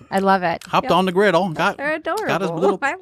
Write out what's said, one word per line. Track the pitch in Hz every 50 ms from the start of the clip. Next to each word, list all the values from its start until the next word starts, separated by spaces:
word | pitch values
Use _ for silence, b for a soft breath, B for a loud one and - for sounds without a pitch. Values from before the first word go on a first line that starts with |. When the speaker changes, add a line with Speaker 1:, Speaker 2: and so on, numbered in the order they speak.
| - -
Speaker 1:
I | 208 196
love | 196 196 190 190
it. | 180 165 165 - -
Speaker 2:
Hopped | - - 175 262
Speaker 3:
Yep. | 254
Speaker 2:
on | 170 175 190
the | 185
griddle. | 170 190 208 202 165 165 190 190
Got, | 151 165 165 202 -
Speaker 3:
They're | - 277 302 311
adorable. | 330 320 320 339 440 415
Speaker 2:
got | 277 - 330
his | 190 175
little, | 170 - 392 403 - -
Speaker 3:
I | 285 277
love | 330 381